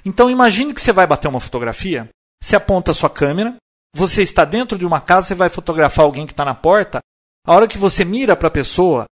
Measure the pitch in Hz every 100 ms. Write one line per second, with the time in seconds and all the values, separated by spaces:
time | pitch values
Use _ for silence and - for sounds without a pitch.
0 | 190 185 247 254 240 196 294 - - 190
1 | 175 143 151 127 - 123 117 113 190 143
2 | 110 _ _ _ - - - 190 180 151
3 | 147 - 143 160 226 247 _ _ _ 147
4 | 185 208 185 - 151 208 247 202 180 156
5 | - 185 180 185 180 - - 160 143 -
6 | 151 135 151 - 143 127 160 208 196 127
7 | - _ _ _ - 175 220 190 196 -
8 | 180 226 262 180 160 151 131 - 180 135
9 | 107